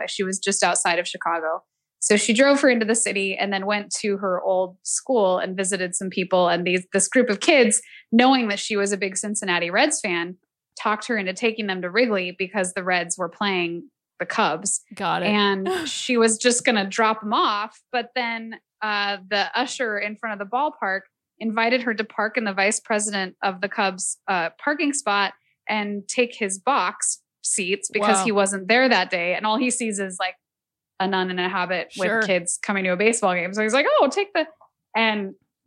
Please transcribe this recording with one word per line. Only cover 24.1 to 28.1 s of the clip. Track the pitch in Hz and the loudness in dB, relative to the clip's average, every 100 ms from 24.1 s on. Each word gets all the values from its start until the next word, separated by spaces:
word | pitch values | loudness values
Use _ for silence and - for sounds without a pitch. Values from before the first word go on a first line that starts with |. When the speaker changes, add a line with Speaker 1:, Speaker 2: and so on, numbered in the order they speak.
| - - | -6 -2
Speaker 1:
uh, | 185 165 - | -2 -2 -4
parking | 285 294 294 | -2 0 0
spot | 277 214 202 196 - _ _ - | 0 0 0 0 -4 _ _ -6
and | 214 208 202 196 | -4 -4 -6 -4
take | - 240 - | -2 -2 -2
his | 202 190 | -6 -4
box | - 269 180 - - - _ _ | 0 0 0 -2 -4 -4 _ _
seats | - - 180 196 - | -6 -4 -2 -4 -4
because | 208 208 | 0 2